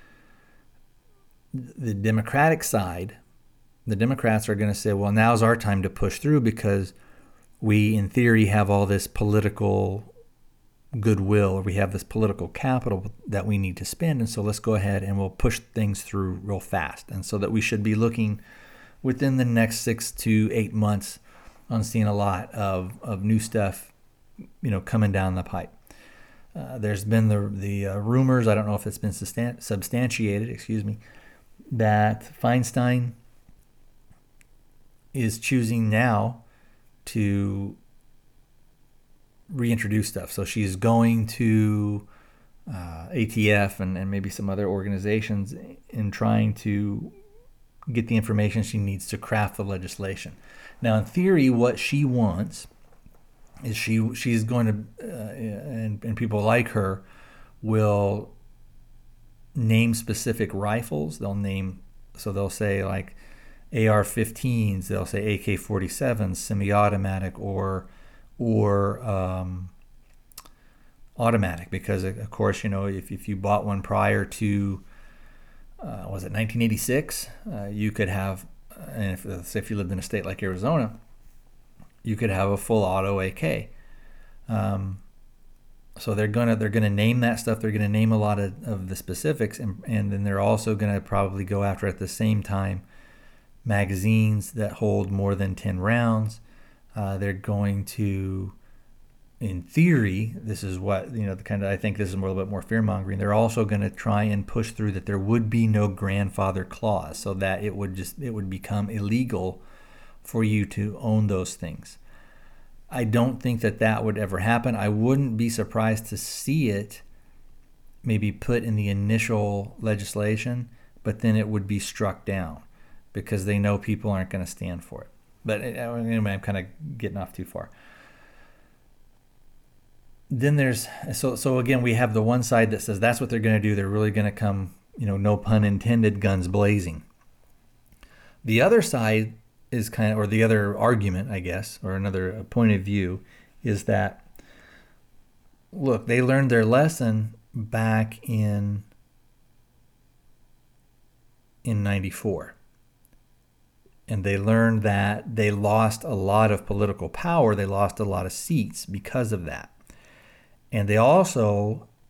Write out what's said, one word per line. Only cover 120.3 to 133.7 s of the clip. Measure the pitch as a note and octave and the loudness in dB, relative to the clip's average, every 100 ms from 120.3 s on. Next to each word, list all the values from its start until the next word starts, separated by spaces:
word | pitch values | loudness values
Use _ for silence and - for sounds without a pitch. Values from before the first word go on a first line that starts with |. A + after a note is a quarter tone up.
| A2 B2 B2 A#2+ - - - | -2 -2 -6 -8 -14 -20 -8
but | A2 G#2 | -6 0
then | A#2 A2 | 2 2
it | G#2 | 0
would | G#2+ G2 | -2 -2
be | G2+ | -4
struck | - - G2+ F2 - | -4 -4 -4 -4 -6
down, | G2 E2 D2+ - - - - - | -4 -6 -10 -18 -20 -20 -20 -12
because | G#2 - G#2 F#2+ | -10 -4 -2 0
they | G2+ | 2
know | G2+ G2+ | 2 0
people | - G#2+ G#2+ | 0 -2 -2
aren't | G2 F#2 | -2 -2
gonna | G2 F2+ | -6 -6
stand | - F2+ E2+ | -8 -8 -8
for | - - | -10 -16
it. | - - _ _ | -16 -20 _ _
But, | - G#2+ | -4 -4
uh, | B2 A#2 A#2 | -4 -6 -6
anyway, | A#2+ A2+ A2+ G#2 | -4 -2 0 0
I'm | G2 | -2
kinda | G2+ G2 F#2 - D3+ B2 | -4 -4 -6 -12 -12 -8
getting | A2 G2 | -8 -6
off | F#2 | -10
too | - F2+ | -10 -10
far. | - - - - - - - - - - - _ _ _ - - _ _ _ - - _ _ _ - - - - | -12 -12 -18 -20 -20 -20 -20 -20 -20 -20 -20 _ _ _ -20 -20 _ _ _ -20 -20 _ _ _ -20 -20 -20 -6
Then | C3 C#3 D3 | 0 2 4
there's, | C3+ A2+ - - - | 2 0 -6 -10 -8
so, | - C3+ A2+ | -4 -2 0
so | C#3+ B2+ | 0 2
again, | B2 C3 | 2 2
we | B2 A2+ | 2 2
have | B2 | 2
the | A2 | 2
one | A2 B2 | 2 2
side | A#2+ A#2 A2+ | 4 4 4
that | G#2 | 2
says | - G2+ | -4 0
that's | A2+ A#2+ | 2 2
what | G#2+ | -2
they're | A#2 | 0
gonna | A2 G#2+ | 4 4
do. | G#2+ | 4